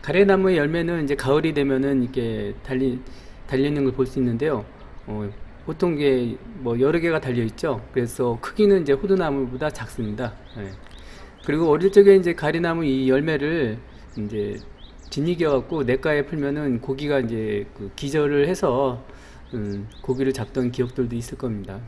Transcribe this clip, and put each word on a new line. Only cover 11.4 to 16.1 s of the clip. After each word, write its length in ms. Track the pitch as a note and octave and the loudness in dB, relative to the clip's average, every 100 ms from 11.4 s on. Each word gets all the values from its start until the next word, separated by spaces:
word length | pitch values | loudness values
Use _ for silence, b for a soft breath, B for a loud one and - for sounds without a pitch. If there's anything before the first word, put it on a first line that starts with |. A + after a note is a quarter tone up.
| - | -4
그리고 240 | D3 E3 | 0 4
어릴 220 | D3+ F#3+ | 4 8
적에 240 | G3+ G3+ G3 | 10 10 8
이제 180 | F3 | 6
가래나무 520 | E3+ D3+ E3 E3+ E3 D#3 | 0 0 0 0 0 0
이 240 | C3 C3 | 2 4
열매를 680 | C3 D#3 D3+ D3 E3 B2 A2+ - B B - | 4 2 0 0 0 0 -4 -12 B B -8
이제 400 | G#2 A2 G#2 G2+ - - - - - | -6 -4 -6 -6 -12 -18 -20 -20 -10
짓이겨 420 | - D#3 E3+ D#3+ | -4 -2 0 2
갖고 320 | C3+ A#2 D#3+ | 2 0 -4
냇가에 420 | B2 C3 D#3+ | 0 0 2